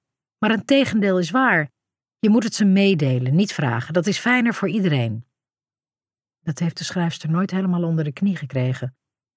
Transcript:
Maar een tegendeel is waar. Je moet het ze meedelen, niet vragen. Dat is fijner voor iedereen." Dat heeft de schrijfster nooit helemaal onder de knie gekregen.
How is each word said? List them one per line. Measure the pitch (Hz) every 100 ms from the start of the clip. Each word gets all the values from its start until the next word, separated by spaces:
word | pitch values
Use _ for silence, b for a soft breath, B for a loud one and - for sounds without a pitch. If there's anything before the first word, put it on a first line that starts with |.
| _ _ _ _
Maar | -
een | 220
tegendeel | - 277 269 220 196 185
is | 160
waar. | 247 254 175 147 _ _ _ _ _
Je | 220
moet | 226
het | 226
ze | -
meedelen, | 202 190 196 175 143 127 127
niet | 156 202
vragen. | - 135 117 -
Dat | 175 202
is | -
fijner | 233 247 233
voor | 196 196
iedereen." | 214 185 139 117 110 - _ _ _ _ _ _ _ _ _ _ _
Dat | - 143
heeft | 170 -
de |
schrijfster | 160 180 170 - 156
nooit | 165 196
helemaal | 190 190 175
onder | 170 160
de | 151
knie | - 202 175
gekregen. | 143 131 127 127 127 - _ _ _